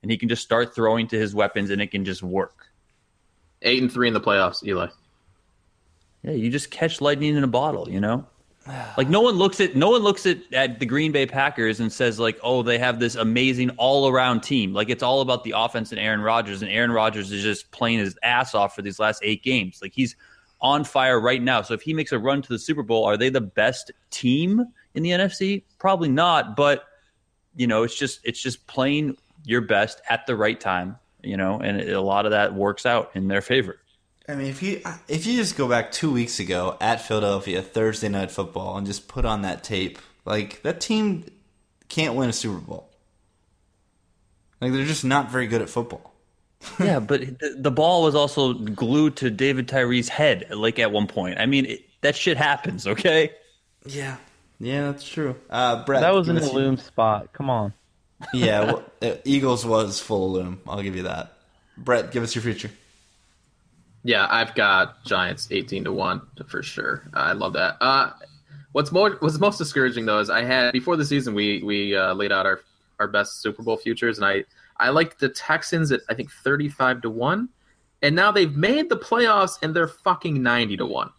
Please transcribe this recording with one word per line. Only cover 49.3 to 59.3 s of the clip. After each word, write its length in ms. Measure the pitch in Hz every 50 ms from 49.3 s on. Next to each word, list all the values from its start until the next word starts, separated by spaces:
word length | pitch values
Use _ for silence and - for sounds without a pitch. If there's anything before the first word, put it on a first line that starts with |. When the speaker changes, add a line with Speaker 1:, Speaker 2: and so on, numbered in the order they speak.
Speaker 1:
David 380 | 110 95 131 139 139 127 123 127
Tyree's 400 | 135 135 127 120 123 123 120 -
head, 400 | - - 151 151 117 90 - -
like, 300 | - 104 107 117 120 -
at 100 | 117 107
one 160 | 104 104 104
point. 320 | 95 - 104 92 92 90 -
I 80 | 104
mean, 200 | 127 139 139 131
it, 180 | - 117 - _ _ _ _
that 160 | - 143 143
shit 200 | - - 185 160
happens, 480 | 127 151 143 143 - - - 92 92 - 98
okay? 420 | 107 - - 185 160 160 156 - - - _ _ _ _ _ _ _ _ _
Speaker 3:
Yeah. 320 | 139 135 143 135 135 131 - - _ _ _ _ _ _ _
Yeah, 320 | 113 120 135 143 143 143
that's 180 | 143 143 - -
true. 280 | - 165 151 135 127 - - _
Uh, 360 | - 120 127 123 117 113 101
Brett, 160 | 139 139 131
Speaker 4:
That 140 | 135 170 196
was 120 | 196 175
Speaker 3:
give 80 | 165 170
Speaker 4:
in 60 | 165
Speaker 3:
us 60 | 156 143
Speaker 4:
the 60 | 131
Speaker 3:
your 120 | 135 135
Speaker 4:
loom 120 | 135 131 127
spot. 540 | - - _ - 113 110 107 104 - -
Come 160 | _ - 143 135
on. 240 | 127 113 104 101 107 _ _ _ _ _ _ _ _ _ - - -
Speaker 3:
Yeah, 300 | 127 120 113 104 104 107
Speaker 4:
<laughs> 80 | 107
Speaker 3:
well, 120 | 123 - - - - _
uh, 120 | - 117 - - -
Eagles 400 | 135